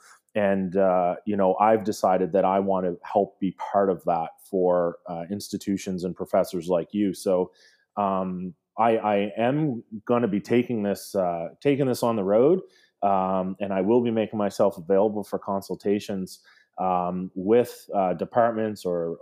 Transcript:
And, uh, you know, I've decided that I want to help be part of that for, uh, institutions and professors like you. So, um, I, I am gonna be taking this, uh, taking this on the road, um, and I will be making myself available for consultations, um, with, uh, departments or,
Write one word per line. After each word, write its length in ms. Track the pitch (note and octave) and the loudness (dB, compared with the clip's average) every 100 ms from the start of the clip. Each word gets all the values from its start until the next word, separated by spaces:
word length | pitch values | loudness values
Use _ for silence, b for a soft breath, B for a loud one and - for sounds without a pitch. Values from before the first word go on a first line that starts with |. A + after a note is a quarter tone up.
| b b _ G#2+ | b b _ -2
And, 420 | G2+ G2 F#2+ F#2+ | 0 0 0 0
uh, 380 | F#2+ F2+ F2 F2 - | 2 2 2 -2 -4
you 100 | G2+ | 0
know, 200 | F#2+ - | 2 4
I've 280 | G#2+ A2 | 6 4
decided 480 | G2+ G2+ G2 F#2 F#2 | 2 0 2 2 2
that 120 | F#2 F#2 | 2 4
I 140 | G2 | 2
want 260 | G2 F#2+ F#2 | 0 0 -2
to 120 | E2+ | -4
help 360 | - G#2 F#2+ - | -2 0 0 -2
be 160 | F#2+ - - | -6 -4 -2
part 180 | G2+ G2 | 2 2
of 140 | E2+ | 0
that 260 | F2 E2 D#2+ - - | -2 -2 -4 -10 -6
for, 460 | G2 F2+ F2+ E2+ - - | 0 2 2 0 -4 -10
uh, 160 | E2+ E2+ | -12 -8
institutions 720 | G2+ - G2 - G2 - F#2 | -10 -8 -8 -4 -6 -4 -6
and 120 | F2+ E2+ | -6 -8
professors 520 | F2+ G2 F2+ F2+ D#2+ | -4 -2 -2 -4 -2
like 260 | F2 D#2 | -2 -2
you. 200 | G#2 G2+ | -2 -2
So, 380 | E2+ G2+ F#2 F2+ b b b b - | -2 -2 0 -2 b b b b -6
um, 580 | G2 F#2+ F#2 F2+ F#2 - _ - | -2 -2 -4 -6 -10 -12 _ 0
I, 200 | A#2 A2+ | 2 2
I 340 | G#2+ G#2 G2+ A2 | 2 0 0 0
am 480 | A#2+ D3 D#3 A#2 - G#2+ - | 0 0 -2 -4 -8 -8 0
gonna 220 | A#2+ A#2 | 0 2
be 120 | G2+ | 0
taking 440 | - A#2+ A#2+ A#2 | 2 2 2 -2
this, 320 | G2+ F#2+ - G2+ | -2 -4 -4 -2
uh, 320 | F2+ E2+ E2 - | -2 -2 -6 -4
taking 280 | C#3+ C3+ C3+ | 0 2 0
this 160 | A2+ | 0
on 140 | A#2+ A2+ | 0 0
the 60 | |
road, 360 | F#2+ G#2+ C3+ F#3+ - b b b | 2 4 4 2 -2 b b b
um, 540 | G2+ G2 F#2 F#2+ F#2 G2 | 0 2 0 -2 -4 -6
and 140 | G2+ | -4
I 80 | F#2+ | 0
will 220 | F#2+ A#2+ | 2 2
be 80 | A#2+ | 2
making 260 | A2 G#2+ A2 | 0 -2 -2
myself 400 | G2+ - G2+ F#2+ | -2 0 0 0
available 460 | E2 G2 G#2+ G#2 | 0 2 2 0
for 160 | G2 G2 | -8 -8
consultations, 1000 | - G2 - F2+ G#2 G#2 - G2 F#2 - b b b - | -6 -6 -6 -6 -2 -2 -4 -8 -8 -12 b b b -6
um, 540 | F#2 F2+ F2 F#2 F#2 | -2 0 -2 -4 -8
with, 560 | - F#2 A#2+ A#2+ - - G2+ | -6 2 2 2 -4 -6 -2
uh, 180 | F#2 | 0
departments 720 | E2+ F#2+ B2+ A#2 A2 A2 G#2 F#2 | -2 -2 0 0 0 -4 -4 -4
or, 320 | F2 E2+ E2 | -4 -4 -6